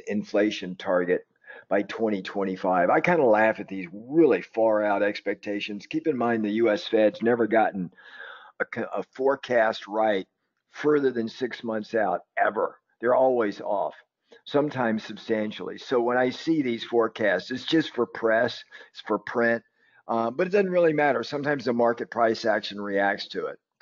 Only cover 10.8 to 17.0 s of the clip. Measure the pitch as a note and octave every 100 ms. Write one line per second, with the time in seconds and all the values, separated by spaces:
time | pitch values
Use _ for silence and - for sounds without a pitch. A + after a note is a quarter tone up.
10.8 | D3 D3 C3+ A#2+ A2 - B2 - A#2 A2
11.8 | G#2+ A2 G2 F2+ - - G#2+ G#2 E2 -
12.8 | _ _ A#2 C3 C3 B2 G#2 F#2+ G2 G2
13.8 | - - _ _ _ - - C#3+ D3 B2+
14.8 | A#2 A2 - G2+ - A2 G#2+ F#2+ F2+ G2
15.8 | - A#2+ A#2+ B2+ B2+ A#2+ E3 D#3+ B2+ A2+
16.8 | - A#2